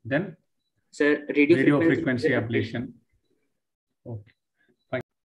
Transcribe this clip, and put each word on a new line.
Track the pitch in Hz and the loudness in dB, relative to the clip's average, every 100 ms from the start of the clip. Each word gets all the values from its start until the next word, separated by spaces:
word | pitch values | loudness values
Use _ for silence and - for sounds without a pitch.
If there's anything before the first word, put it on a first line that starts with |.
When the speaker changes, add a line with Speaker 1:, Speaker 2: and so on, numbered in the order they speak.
| 113 | -4
Speaker 1:
Then? | 139 196 - _ _ _ _ _ | -4 -4 -10 _ _ _ _ _
Speaker 2:
Sir, | - 147 147 - 143 | 0 2 0 0 2
radio | 147 139 | 4 4
Speaker 1:
Radio | 139 143 | 4 4
Speaker 2:
frequency | 165 - 131 123 156 | 2 2 0 0 0
Speaker 1:
frequency | |
Speaker 2:
ablation. | - 113 135 - 110 127 - _ _ _ _ _ _ _ _ _ _ - | 0 -2 -4 -4 -6 -10 -12 _ _ _ _ _ _ _ _ _ _ -14
Speaker 1:
ablation. | |
Okay. | 110 - _ _ _ _ _ - | -14 -16 _ _ _ _ _ -10
Fine. | 127 - _ _ | -8 -8 _ _